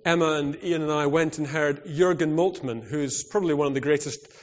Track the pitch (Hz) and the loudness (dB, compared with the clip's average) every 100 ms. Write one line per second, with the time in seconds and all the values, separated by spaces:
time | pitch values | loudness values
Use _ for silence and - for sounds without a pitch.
0 | 170 170 160 151 143 147 185 165 151 151 | 0 2 2 2 -2 -4 -2 -2 0 0
1 | 143 156 160 156 147 156 147 143 - 147 | 2 2 0 -2 -4 0 0 -2 -6 2
2 | 180 175 156 156 185 175 135 117 110 147 | 2 4 0 2 0 -2 -6 -6 -6 -4
3 | 139 - - 208 170 147 143 139 143 147 | -2 -4 -4 -2 2 2 0 0 2 2
4 | 147 - - - | 0 -10 -14 -20